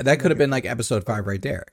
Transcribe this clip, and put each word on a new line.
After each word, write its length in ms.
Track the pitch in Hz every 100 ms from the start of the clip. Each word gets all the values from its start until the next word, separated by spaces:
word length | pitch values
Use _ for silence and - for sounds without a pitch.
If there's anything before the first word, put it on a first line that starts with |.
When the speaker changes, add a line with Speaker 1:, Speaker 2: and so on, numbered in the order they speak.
Speaker 1:
that 160 | 131 135
could 100 | 180
have 60 | 143
Speaker 2:
Like, 20 |
Speaker 1:
been, 120 | 139
like, 140 | 135 92
episode 380 | 120 113 110 95
five 200 | 107 101
right 140 | 98
there. 240 | 135 - -